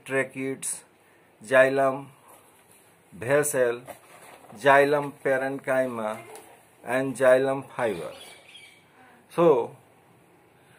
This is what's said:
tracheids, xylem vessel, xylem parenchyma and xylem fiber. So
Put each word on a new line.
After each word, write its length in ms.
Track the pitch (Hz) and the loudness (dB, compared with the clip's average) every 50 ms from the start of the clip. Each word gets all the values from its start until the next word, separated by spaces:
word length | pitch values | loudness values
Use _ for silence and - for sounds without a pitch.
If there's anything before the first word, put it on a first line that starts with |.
| - | -10
tracheids, 760 | - 135 135 131 131 - 135 131 135 135 - - - - - - _ _ _ _ _ _ _ _ _ _ - 110 | -6 -2 -2 -2 -4 -6 -8 -8 -8 -8 -8 -8 -10 -10 -12 -14 _ _ _ _ _ _ _ _ _ _ -16 -6
xylem 640 | 107 131 131 131 131 135 135 135 135 131 139 139 131 - _ _ - - - _ _ _ _ _ _ _ _ _ _ _ _ _ _ - | 2 4 4 4 4 4 2 0 0 -2 -4 -8 -16 -20 _ _ -20 -20 -20 _ _ _ _ _ _ _ _ _ _ _ _ _ _ -16
vessel, 640 | 95 110 120 143 147 147 143 - 135 123 120 120 120 127 - - - _ - - - - - - - - - - 107 | -10 -4 0 2 2 2 0 0 0 0 0 -2 -6 -10 -18 -20 -20 _ -20 -20 -20 -20 -20 -20 -20 -20 -20 -10 0
xylem 540 | 113 139 135 143 143 143 147 147 143 143 135 - - | 4 6 6 6 6 4 2 0 -2 -4 -8 -6 -4
parenchyma 920 | 139 135 131 135 135 139 139 - 139 131 131 131 127 120 113 110 107 110 110 - - - - - - - - _ _ _ _ - | -2 -2 0 -2 -4 -6 -6 -6 -4 -2 0 -2 -2 -4 -6 -6 -6 -6 -8 -12 -18 -20 -20 -20 -20 -20 -20 _ _ _ _ -8
and 320 | - 123 131 135 135 123 | -4 -4 -4 -4 -4 -2
xylem 480 | 113 131 127 127 131 135 135 135 139 123 - - | 2 4 4 4 4 4 0 -2 -4 -6 -10 -8
fiber. 380 | - 123 113 98 82 78 - - - - - - - - - - - - - - _ _ _ _ - - - - - _ _ | -4 -4 -4 -4 -6 -8 -12 -14 -16 -20 -20 -20 -20 -20 -20 -20 -20 -20 -20 -20 _ _ _ _ -20 -20 -20 -20 -20 _ _
So 460 | - - 170 165 143 120 113 117 - - _ _ _ _ _ _ _ _ _ _ _ _ _ _ _ _ _ _ _ | -2 2 4 4 4 2 0 -6 -10 -18 _ _ _ _ _ _ _ _ _ _ _ _ _ _ _ _ _ _ _